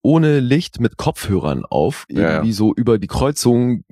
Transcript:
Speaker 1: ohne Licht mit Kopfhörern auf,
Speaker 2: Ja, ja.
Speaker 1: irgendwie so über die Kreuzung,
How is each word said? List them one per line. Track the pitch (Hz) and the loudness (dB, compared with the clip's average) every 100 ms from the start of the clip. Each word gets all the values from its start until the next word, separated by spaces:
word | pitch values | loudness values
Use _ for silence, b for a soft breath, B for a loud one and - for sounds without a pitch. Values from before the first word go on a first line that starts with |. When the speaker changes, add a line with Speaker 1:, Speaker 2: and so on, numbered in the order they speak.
Speaker 1:
ohne | - 160 156 147 | 2 4 4 2
Licht | 123 143 - - | 2 0 -2 -2
mit | 117 - | -4 -2
Kopfhörern | 147 - - 95 73 67 | -6 -4 -2 -2 0 -4
auf, | - 69 85 151 - | -4 -2 -2 -4 -8
Speaker 2:
Ja, | - | -2
ja. | 80 | 0
Speaker 1:
irgendwie | 78 113 | 0 -2
so | 104 110 | 0 0
über | - 120 110 | 2 0 0
die | 98 | -2
Kreuzung, | 113 131 147 123 120 123 120 - | -2 -2 0 2 2 2 -2 -6